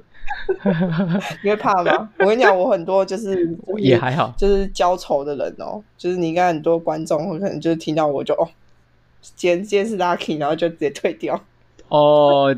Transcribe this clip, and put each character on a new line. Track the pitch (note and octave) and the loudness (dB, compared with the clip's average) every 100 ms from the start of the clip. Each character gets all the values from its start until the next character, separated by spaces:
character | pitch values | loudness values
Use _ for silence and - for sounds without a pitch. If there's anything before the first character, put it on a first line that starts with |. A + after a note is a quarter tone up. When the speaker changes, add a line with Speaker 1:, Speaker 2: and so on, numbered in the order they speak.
| - - - G5 - | -14 -8 -6 -4 -6
Speaker 1:
<laughs> | F#4 G3 E3 F#3 D#3+ F3+ F#3+ - - | -2 -2 0 -2 -2 -2 -2 -4 -6
你 | G3+ | -2
会 | G#3 | -2
怕 | A3+ F#3 | 0 0
吗？ | E3 D3+ A3 - | 0 -2 -4 0
我 | G3 | 2
跟 | A3+ | 4
你 | |
讲， | A3 F#3 | 4 4
我 | G#3+ | 2
很 | F#3+ E3 | 0 0
多 | F#3+ | 0
就 | F#3+ F#3+ | 0 -4
是， | G3+ F#3+ E3+ E3+ - G#3 | -4 -2 -2 -4 -8 0
Speaker 2:
也 | C3+ A#2+ | 4 4
还 | B2+ B2+ | 2 -2
好。 | A#2 - | -2 0
Speaker 1:
就 | G2+ | 2
是 | G2 G2 | 2 0
交 | - F3+ F#3 | 0 0 0
愁 | - D3 | -2 -4
的 | C#3+ C#3 | -2 -4
人 | - - | -6 -6
哦， | - G#3 - _ | -10 -12 -14 _
就 | F3 | -4
是 | F3+ | -2
你 | E3 | 0
应 | |
该 | E3+ F3+ | 2 0
很 | D#3 | 0
多 | D#3+ E3+ | 0 0
观 | E3 D#3 D#3+ | -2 -6 -2
众 | D#3 F#3 | -2 -2
会 | D#3+ | -4
可 | G3 | -4
能 | D3 | -4
就 | E3 | -2
是 | D#3+ | -2
听 | E3 | -2
到 | D#3 D#3 | 0 0
我 | C3+ | -2
就， | C3 - | -2 -2
哦， | E3 _ _ _ _ _ _ _ | -2 _ _ _ _ _ _ _
今 | - - F3 | -20 -4 0
天， | F3 | 0
今 | G#3 G3+ | 0 -2
天 | A3+ | 0
是 | G3+ | -2
Lucky， | F3 F3 - D#3 | -2 -2 -4 -4
然 | C#3+ | -2
后 | D#3+ | 0
就 | E3+ | -2
直 | E3 | -2
接 | C#3+ | -4
退 | C#3+ F#3 | -2 -4
掉。 | D#3+ D3+ E3+ - _ _ _ - | -4 -6 -6 -8 _ _ _ 0
Speaker 2:
哦， | D3+ D3 D3 C#3+ C#3+ C#3 | 4 6 6 6 6 4